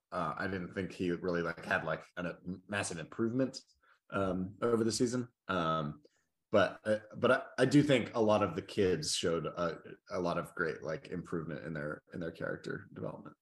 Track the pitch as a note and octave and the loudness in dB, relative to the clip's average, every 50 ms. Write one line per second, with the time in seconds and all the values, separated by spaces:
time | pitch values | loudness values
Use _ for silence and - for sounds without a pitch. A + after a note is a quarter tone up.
0 | _ - - F2+ E2+ D#2 - - F#2 G2 F#2+ F#2+ F2+ F2 - G2+ F#2+ F2 - - | _ -8 -4 -2 -2 -2 -2 -2 -4 -4 -4 -4 -6 -6 -4 -4 -4 -4 -4 -2
1 | G2 F2 F2 E2 F2 F#2 F2 E2+ E2+ E2 E2 - - - G2 F2+ D#2+ D#2+ D#2+ D#2+ | 0 0 0 0 0 0 0 0 0 -2 -4 -6 -2 -2 0 0 0 -2 -4 -4
2 | - - - - F2 F2 - - - F2+ F#2 F#2+ - - G2+ G2+ G2+ - F#2 E2 | -4 -10 -10 -6 -6 -6 -6 -8 -8 -10 -10 -10 -8 -6 -4 -4 -2 -4 -4 -8
3 | D#2 - - - A2+ A2+ A#2 C3 C3 B2+ - - - _ _ _ _ _ _ _ | -8 -8 -4 -2 -2 0 2 0 -2 -2 -2 -10 -16 _ _ _ _ _ _ _
4 | _ - - G2 G2 F#2+ F2+ F#2 F#2 F#2 G2+ - - A#2+ A#2+ A2 A2+ A2+ G#2+ - | _ -6 -2 -2 0 0 0 -2 -2 -4 -6 -2 0 2 4 4 4 2 2 2
5 | B2+ A#2+ A#2+ B2 B2 - _ _ _ - F#2+ F2+ E2+ D#2+ D#2+ D#2+ D#2 D2 D2 - | 0 2 0 0 -4 -4 _ _ _ -2 0 0 2 2 2 0 0 -2 -6 -8
6 | _ _ _ _ _ _ _ _ _ - - G#2 F#2 - - - - G#2+ G#2+ G#2 | _ _ _ _ _ _ _ _ _ 2 4 4 4 4 2 -4 -2 -2 -2 -2
7 | - - - A#2 G#2+ A#2 B2+ - - - - - C3 B2+ A#2 D3 C#3+ D3 C#3 B2 | -2 -8 -6 2 4 4 4 4 2 -2 0 2 2 6 6 6 6 8 6 4
8 | G2 - - A#2+ A2 G#2+ G#2+ G#2 G#2 F#2+ E2 F#2+ - - - - G2+ F#2 F#2 D#2 | 2 0 0 2 4 6 6 6 4 2 0 -2 -6 -4 0 2 4 4 4 2
9 | D2+ E2 - - - F2+ E2 E2+ D#2 E2+ - - F2 E2+ D#2 - - - E2 - | 0 -2 -2 0 0 2 2 2 0 -2 -2 -2 -2 -2 -2 -4 -10 -16 -18 -18
10 | _ - F#2+ F#2+ F2+ F2 E2+ F2 E2 D2+ - - F2+ D#2+ - - - D2 D#2+ D2+ | _ -8 -4 -2 -2 0 0 -2 -4 -6 -4 -2 -2 -2 -2 -4 -4 -6 -6 -6
11 | - - - F2+ D#2 - - E2+ D2+ - D2+ C#2 - D#2 D#2+ D2+ D2 D2+ D2+ - | -6 -8 -8 -8 -6 -4 -6 -6 -4 -4 -8 -8 -6 -6 -6 -6 -4 -6 -6 -8
12 | _ _ - - E2+ E2 E2+ - - - F#2 - - - - - G#2 - - - | _ _ -10 -8 -8 -8 -8 -6 -6 -6 -6 -6 -6 -8 -8 -8 -10 -12 -12 -8
13 | G#2+ - - - - - - _ | -8 -8 -8 -10 -14 -18 -20 _